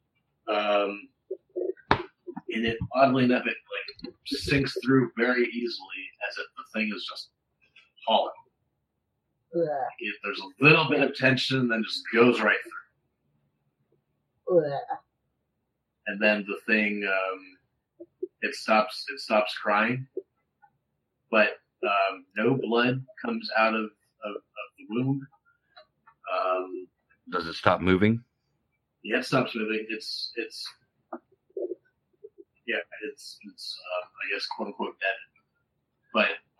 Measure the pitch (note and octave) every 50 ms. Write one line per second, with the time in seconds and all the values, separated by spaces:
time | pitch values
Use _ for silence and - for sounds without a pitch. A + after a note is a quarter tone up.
0 | _ _ _ _ _ _ _ _ _ A2 G#2 G#2 G#2 G#2 G2+ G2+ G2+ G2 G2+ G2+
1 | F#2+ - _ _ _ - - - _ _ - - - F#4+ - - - - - -
2 | - - _ _ _ - - - - - - A2+ A2+ A#2 A2+ - B2 - - C3
3 | C#3 B2+ B2+ C3 B2+ B2 B2+ B2+ A#2+ A2+ - - - - - - - - - -
4 | - - - _ - - C#4 - - - C#3+ C#3 C3+ C3 - B2+ B2 B2 C3+ C3+
5 | A#2 A2+ - A2+ A#2 B2+ B2 B2 A#2+ A2+ A2+ A#2+ A#2+ A2+ A2+ - - - - -
6 | - - - - G#2 G2+ - G#2 - - _ - - - - A2 A2 G#2+ G2+ F#2
7 | - - - - - - _ _ _ _ _ _ _ _ _ - - _ _ _
8 | - A3+ - - - - - - - _ _ _ _ _ _ _ _ _ _ _
9 | _ _ _ _ _ _ _ _ _ _ E3 E3+ E3 D3+ C#3+ C3+ B2+ A#2+ - -
10 | - G#2 G2+ - - G2+ G2 - - - - - C3+ D3+ E3 E3 D#3 B2+ D3 C3+
11 | C#3 C3+ - - C3+ C3 C3 B2+ - - C3+ C3 B2 A#2+ A2+ A2 G#2+ - - -
12 | - - A2+ A#2 A#2+ B2 A2+ A2 A2 G#2+ - - - - - - - _ _ _
13 | _ _ _ _ _ _ _ _ _ _ _ _ _ _ _ _ _ _ _ _
14 | _ _ _ _ _ _ _ _ _ - F#3 E3+ D#3 C#3+ C#3 - - - - -
15 | - _ _ _ _ _ _ _ _ _ _ _ _ _ _ _ _ _ _ _
16 | - G#2+ G2 G2+ A2 G#2+ G#2 G#2 G2 G2+ G2 - - A#2 A2 G#2+ G#2+ G#2 G#2 G#2
17 | G2+ G2 F#2+ F#2+ F#2+ F#2+ F#2+ F#2+ - - - _ _ _ _ _ _ _ _ -
18 | F4 - _ _ - - _ _ G#2+ G#2 - - - A#2 A2 G#2+ G#2+ - - -
19 | - - G2+ - - - A2 G#2+ G#2+ - - - - G#2+ G#2 G#2 A2 A#2 B2+ C3
20 | C3 - - - - _ _ _ _ _ _ _ _ _ _ _ _ _ _ _
21 | _ _ _ _ _ - A2 A2 G#2 - - - _ _ _ _ - G2+ G2+ G2
22 | G2 G2 G2 F2+ - _ - G#2+ A2 B2 C3+ C3 - A2 A#2 A#2+ A#2+ B2+ C3 C3
23 | C3 - - - - A#2 A2+ A2+ A2 - - A2 A2 A2 A2 A2 G#2+ G#2+ - _
24 | _ _ _ _ A2 G#2 G2+ - - _ _ - - - _ - F#2+ G2 G#2+ B2
25 | C3 C3+ C#3 C#3 C#3+ - _ _ _ _ _ _ _ _ _ - - _ _ _
26 | _ _ - _ - - F#2 F#2 F#2 F#2 F#2 F#2 F#2 - - F#2 F#2 - _ _
27 | _ _ _ _ _ - F2 F2+ D#2+ E2 D#2+ - - G2 F2+ - E2+ F#2 F#2 F2+
28 | G#2 A2 A2+ A#2 - _ _ _ _ _ _ _ _ _ _ _ _ _ _ _
29 | - G2+ A2+ B2+ B2+ - C#3 C3 B2 - - A2+ G#2+ G#2+ A2 G#2+ G#2+ A2+ A2 G#2+
30 | - - - - - - - A#2 G#2+ - - - - - - _ _ _ _ _
31 | _ _ - - _ _ _ _ _ _ - - - - - - _ _ _ _
32 | _ _ _ _ - - _ - - _ _ _ _ A#2+ A2 G#2 - - - -
33 | G#2+ G#2+ - - - - - - G#2 G2 - - - - - - - - F2+ F2+
34 | - - _ - G#2 G#2 G2+ G2+ - - - - G#2+ G2+ - - G#2 - - -
35 | F#2+ F#2+ - - - - _ _ _ _ _ _ _ _ _ _ _ _ _ _
36 | _ _ - A2 G#2 - - - - _ _ -